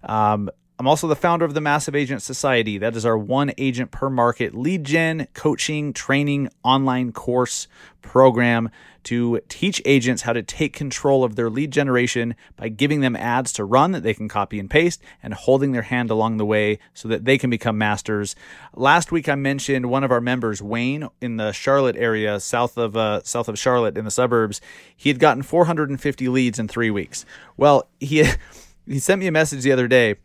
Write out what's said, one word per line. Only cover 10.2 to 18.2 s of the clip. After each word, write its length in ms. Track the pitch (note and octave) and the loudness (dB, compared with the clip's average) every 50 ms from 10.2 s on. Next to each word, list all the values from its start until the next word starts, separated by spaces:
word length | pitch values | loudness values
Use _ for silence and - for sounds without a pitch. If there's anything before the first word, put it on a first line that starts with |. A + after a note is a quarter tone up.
how 100 | - A#2+ | -2 -2
to 100 | A#2 A#2+ G#2+ | -2 -2 -4
take 300 | - - - D#3 - - | -6 -4 -4 -4 -4 -4
control 500 | - D3+ C3+ - - - C#3+ C#3 C3+ C3 | -8 -8 -8 -8 -2 0 2 4 4 2
of 100 | A#2+ G#2+ | 0 0
their 160 | A2+ A#2+ A2+ | -2 -4 -2
lead 220 | A2 C3 D3+ D3+ | -2 -4 -4 0
generation 640 | B2+ D3+ C#3+ C#3 B2+ B2 A#2+ A#2 - B2 A#2 A#2 A#2 _ - _ - | 0 0 0 2 2 2 2 0 0 -2 -2 -4 -6 _ -14 _ -16
by 140 | - - A2+ | -10 -10 -10
giving 320 | A2 G#2 C#3 C#3+ D3+ D3 | -2 -2 0 0 2 2
them 160 | C#3 B2+ A#2 | 0 0 -2
ads 360 | - F2+ A#2+ A#2+ B2+ C3 - - | -2 -2 -2 0 0 -2 -4 -6
to 100 | - G#2+ | -6 -4
run 260 | G2 A2+ C3 D3+ F3+ | 2 4 4 4 4
that 140 | F#3+ C#3+ D#2+ | 0 -2 -2
they 100 | A2 G#2 | -4 -4
can 140 | - G#2+ G#2 | -4 -6 -6
copy 320 | - G#2 G2+ - - G#2 | -2 -4 -4 -2 -6 -10
and 100 | G2 F#2+ | -8 0
paste 320 | - D3+ E3+ F3 E3+ - - - - _ | 2 2 2 2 -2 -4 -16 -20 -20 _
and 140 | - - G#2+ | -12 -12 -12
holding 380 | - - - C3 C3+ C#3 C#3 | -4 2 2 4 4 4 0
their 100 | C3 A#2+ | -2 -2
hand 300 | A2+ - B2+ B2 A#2+ A2+ | -2 -2 -2 -2 0 0
along 240 | A2+ A2 A2 A2+ A2+ | 0 0 2 0 0
the 100 | G#2+ G#2+ | -2 0
way 320 | G#2 G#2+ G#2+ G#2+ G#2 G#2+ - _ _ _ | 0 2 2 2 0 -2 -4 _ _ _
so 140 | - - A2+ | -14 -6 -4
that 160 | A2+ - A2+ | -4 -2 2
they 140 | B2+ C3+ C3 | 0 0 2
can 120 | - B2+ | 2 -2
become 260 | A#2+ A2 - A#2+ G#2+ | -2 -2 -2 -2 -2
masters. 600 | G#2+ A2 G#2+ G#2 G2+ - - G#2+ G#2 | 0 0 0 0 -2 -4 -4 -4 -4